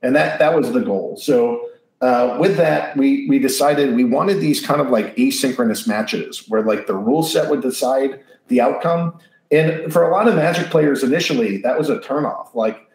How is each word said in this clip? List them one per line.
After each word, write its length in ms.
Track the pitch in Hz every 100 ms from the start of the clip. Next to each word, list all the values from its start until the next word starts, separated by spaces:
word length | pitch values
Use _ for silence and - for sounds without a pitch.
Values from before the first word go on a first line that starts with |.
And 160 | 123 147
that, 220 | 156 -
that 180 | 156 165
was 160 | 117
the 80 | 123
goal. 380 | 101 98 - -
So, 500 | - 123 117 117 - - _ _
uh, 380 | 127 120 123 123
with 160 | 190 165
that, 400 | 160 147 - 143
we, 320 | 139 139 131
we 100 | 135
decided 560 | 135 - 143 147 139
we 100 | 120
wanted 360 | 123 135 185 180
these 240 | 156 131
kind 160 | - 147
of, 80 | 135
like, 260 | 113 104 -
asynchronous 720 | 135 131 135 123 113 104 113
matches 600 | 104 110 90 - - -
where, 140 | 110
like, 240 | 110 101 -
the 100 | 101
rule 260 | 110 151
set 280 | 156 165 151
would 100 | 143
decide 600 | 127 - 127 135 139 131 - - _
the 120 | 123
outcome. 560 | 123 - 170 170 170 - - _ _
And 400 | 151 156 160 165
for 100 | 170
a 80 | 165
lot 160 | 190 226
of 80 |
Magic 360 | 160 160 175 -
players 340 | 160 151 123
initially, 540 | 123 139 - 131 110 98
that 200 | 120 151
was 120 | 139
a 80 | 120
turnoff. 560 | - 143 123 - -
Like, 340 | 117 110 - _